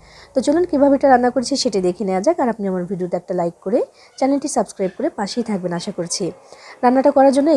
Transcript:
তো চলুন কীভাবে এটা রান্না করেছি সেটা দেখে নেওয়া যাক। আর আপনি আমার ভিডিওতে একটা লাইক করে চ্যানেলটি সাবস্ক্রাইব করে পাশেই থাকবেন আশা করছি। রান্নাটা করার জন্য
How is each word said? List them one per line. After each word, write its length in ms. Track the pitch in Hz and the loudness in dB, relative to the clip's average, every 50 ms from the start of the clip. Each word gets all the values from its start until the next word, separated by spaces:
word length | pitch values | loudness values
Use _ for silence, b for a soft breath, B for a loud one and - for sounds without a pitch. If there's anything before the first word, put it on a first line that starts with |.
| B B B B B B B | B B B B B B B
তো 40 | 269 - | -2 0
চলুন 180 | 294 294 339 359 349 | 2 2 2 0 0
কীভাবে 240 | 320 269 277 277 277 | 2 2 4 4 4
এটা 120 | 269 - 277 | 4 4 4
রান্না 220 | 262 240 247 247 240 | 4 4 4 2 0
করেছি 200 | 269 240 - 277 | -2 -2 -2 -2
সেটা 240 | 254 - 254 196 196 185 | -2 -2 -2 -2 0 0
দেখে 160 | 180 180 - 220 190 | -2 -2 -2 -4 -2
নেওয়া 140 | 185 185 202 | -2 0 0
যাক। 100 | 294 349 349 285 | 0 0 0 0
আর 60 | 233 226 | -2 -2
আপনি 120 | 226 202 190 | -2 -4 -4
আমার 140 | 185 185 180 175 | -4 -4 -4 -6
ভিডিওতে 260 | 202 170 180 175 190 | -6 -6 -6 -6 -6
একটা 180 | 175 - - 190 180 | -6 -6 -6 -4 -4
লাইক 160 | 170 170 170 _ - | -4 -4 -6 _ -6
করে 180 | 190 214 302 523 - b b b b b - | -2 -2 -2 -2 -4 b b b b b -4
চ্যানেলটি 300 | 269 262 277 277 285 294 - | -2 0 0 -2 -2 -4 -2
সাবস্ক্রাইব 360 | 254 202 - - - 196 185 - | -2 -4 -4 -4 -6 -6 -6 -4
করে 120 | - 240 339 - - | -4 -6 -4 -4 -4
পাশেই 260 | 208 190 - 247 233 - | -6 -6 -4 -6 -4 -4
থাকবেন 220 | 208 180 180 175 175 170 | -4 -4 -4 -4 -6 -6
আশা 140 | - 214 - - | -6 -8 -8 -8
করছি। 260 | 170 170 - - 190 160 - - B B B B B B B B | -8 -6 -6 -6 -6 -6 -8 -10 B B B B B B B B
রান্নাটা 300 | B 247 254 269 262 294 - | B 2 2 4 4 4 4
করার 160 | 277 269 277 247 | 6 6 6 6
জন্য 120 | 285 277 320 311 | 4 4 4 2